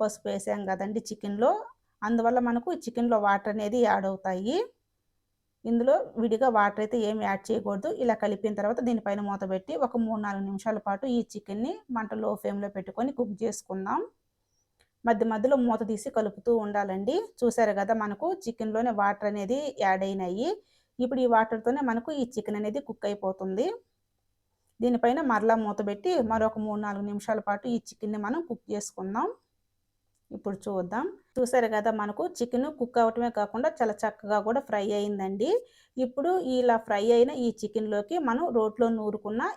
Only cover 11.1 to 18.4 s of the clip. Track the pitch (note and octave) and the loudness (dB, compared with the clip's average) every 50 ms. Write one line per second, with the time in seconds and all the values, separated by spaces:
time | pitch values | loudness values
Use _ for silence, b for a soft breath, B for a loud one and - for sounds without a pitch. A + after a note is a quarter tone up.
11.1 | A#3+ A#3+ A3 - - G#3 - - G3 G#3+ A#3+ D#4 G4+ A4 - - B3 A3+ A3 G#3 | 0 0 -2 -2 -6 -12 -10 -8 -6 -4 -4 -4 -6 -8 -8 -6 -6 -6 -4 -4
12.1 | A3 G#3+ G#3+ G#3 G#3 G3 - G3+ G3+ G3+ G3+ G3+ G3+ F#3+ F3+ F#3 - G#3+ A#3+ C#4+ | -4 -4 -2 -2 -2 -2 -4 -4 -4 -4 -6 -6 -6 -8 -10 -8 -4 -4 -4 -2
13.1 | C#4 - A#3+ G3+ G3+ F3+ A3 A3+ G3+ - - - F#3+ F#3+ F#3+ G#3 B3+ E4 A4+ - | -2 -2 -4 -4 -4 -4 -4 -4 -4 -6 -8 -8 -8 -6 -4 -4 -4 -4 -4 -6
14.1 | _ _ _ _ _ _ _ _ _ _ _ _ _ _ _ _ _ _ - A#3 | _ _ _ _ _ _ _ _ _ _ _ _ _ _ _ _ _ _ 0 0
15.1 | A3+ G3+ A3+ A3+ A3 G#3+ A3 C4 C#4+ C4 A#3+ A#3+ A3 A3 A#3 G#3 A3 G#3 - C4+ | 2 2 2 0 0 2 2 4 4 4 4 4 2 0 0 -2 -4 -4 -4 -4
16.1 | - A3+ G#3+ G3+ - - - A#3+ A#3 A3+ G#3+ G#3 G3+ G3+ G3+ F#3+ F#3+ F#3+ G3+ A#3 | -2 0 0 -2 -4 -4 0 2 2 2 2 0 0 0 0 0 -2 -2 0 0
17.1 | D#4 G4 A4+ - - - B3 A#3 A#3 A#3+ A3+ G#3+ F#3+ G3+ G3+ G#3+ A3+ A3+ G#3 G#3 | 0 0 -2 -4 -2 0 0 2 4 4 4 4 2 2 2 2 0 0 0 -2
18.1 | G3+ - D#4 F4 F#4+ F#4 | -4 -2 -2 -2 -2 -4